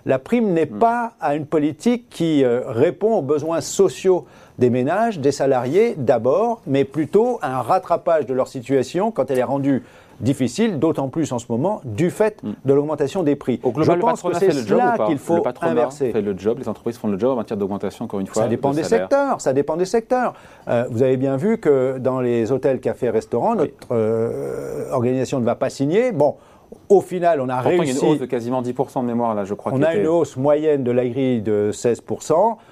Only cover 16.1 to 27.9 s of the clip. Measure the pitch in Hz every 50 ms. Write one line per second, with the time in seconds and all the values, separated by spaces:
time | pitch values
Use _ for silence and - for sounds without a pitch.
16.1 | 107 113 101 104 101 90 95 107 117 127 127 113 104 - - 117 113 - - 110
17.1 | 101 92 110 131 135 120 104 - 117 101 101 95 101 98 92 101 - - 82 -
18.1 | - 98 95 95 - 110 110 110 113 120 123 139 139 151 156 - - - 185 190
19.1 | 285 277 285 269 214 151 - 151 131 135 147 - 156 165 185 185 - 233 226 -
20.1 | 254 254 247 196 - - - - - - - - 127 120 120 135 127 110 131 131
21.1 | 131 131 131 135 135 135 147 208 226 220 - 165 143 135 127 131 131 131 123 127
22.1 | 127 131 127 123 120 117 113 104 135 127 - 143 135 123 123 127 110 - - 120
23.1 | 101 110 - - - 120 143 202 240 208 156 - - - - - 127 113 110 107
24.1 | 113 113 113 117 117 135 139 135 131 - 143 139 - 151 147 135 147 131 117 120
25.1 | 127 131 127 - - 135 117 113 117 - 139 123 - - 139 143 165 208 247 254
26.1 | 220 147 143 143 - - - - - - _ _ - - - _ 202 185 175 -
27.1 | 180 185 170 170 165 147 131 127 127 127 127 - 175 175 170 143